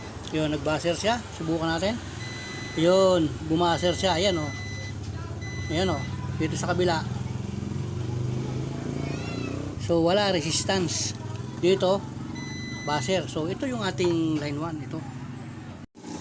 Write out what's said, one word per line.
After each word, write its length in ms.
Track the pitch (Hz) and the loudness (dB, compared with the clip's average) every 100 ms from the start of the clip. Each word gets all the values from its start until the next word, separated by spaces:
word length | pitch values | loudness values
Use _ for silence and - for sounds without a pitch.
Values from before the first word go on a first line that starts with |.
| - - - | -10 -10 -4
Yun, 240 | 156 151 | 0 0
nag-buzzer 400 | 151 147 151 170 | 0 0 0 2
siya. 240 | 165 202 240 - | 2 2 0 -2
Subukan 400 | - 160 160 165 | -6 -2 0 2
natin. 240 | 165 190 233 - - - - - - - - | 0 0 -2 -6 -8 -8 -8 -8 -8 -6 4
Yun, 480 | 165 190 190 180 151 - 156 | 6 8 8 8 4 0 0
bumaser 480 | 160 175 151 175 160 | 4 4 4 2 2
siya. 240 | 190 165 | 2 4
Ayan, 160 | 196 170 | 4 2
oh. 160 | 147 - - - - - - - - - - - - | -2 -4 -6 -6 -6 -8 -6 -6 -6 -6 -6 -6 -2
Ayan, 160 | 156 185 | 2 2
oh. 120 | 143 - - - - | 2 -2 -4 -4 -2
Dito 160 | 160 | 0
sa 160 | - - | 0 0
kabila. 320 | 175 180 160 160 - - - - - - - - - - - - - - - - - - - - - - - - - - - | 2 4 4 0 -4 -4 -6 -6 -6 -4 -4 -4 -4 -2 -2 -2 -2 -2 -4 -4 -4 -4 -4 -4 -4 -4 -4 -4 -4 -6 -6
So, 240 | - 170 165 | 2 4 6
wala 240 | 196 202 | 4 4
resistance. 880 | 180 151 - - 196 165 - - - - - - - 175 | 2 2 0 2 2 2 0 -2 -4 -8 -8 -8 0 4
Dito, 320 | 190 185 196 - - - - - - - - - | 4 4 2 0 -8 -8 -8 -8 -8 -8 -6 -2
buzzer. 400 | 147 131 185 135 | 0 2 0 0
So, 240 | 165 160 | -2 -2
ito 160 | 196 277 | -2 -2
yung 160 | 240 | 0
ating 560 | 190 180 175 165 160 151 | -2 2 2 4 2 2
line 240 | 147 143 | 0 -2
one. 160 | 165 156 135 | -4 -4 -6
Ito. 160 | 160 - - 127 - - - - - - - - - | -6 -6 -10 -10 -10 -10 -10 -12 -12 -14 -16 -10 -4